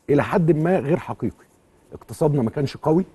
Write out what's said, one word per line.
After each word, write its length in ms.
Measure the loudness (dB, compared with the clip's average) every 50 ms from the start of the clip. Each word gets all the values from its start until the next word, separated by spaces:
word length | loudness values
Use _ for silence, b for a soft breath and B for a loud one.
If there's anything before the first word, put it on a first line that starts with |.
| _ 2
إلى 120 | 2 2
حد 280 | 2 2 0 0 2 2
ما 280 | 2 2 2 0 0 0
غير 180 | 0 0 -2
حقيقي. 480 | -2 -2 -8 -10 -6 -6 -8 -8 _ -20 _ _ _ _ _ _ _ _ _
اقتصادنا 500 | -20 -20 -18 -18 -4 0 0 2 2 2
ما 80 | 0 -2
كانش 260 | -2 -4 -4 -4 -6
قوي، 280 | -4 0 2 2 2 0 -2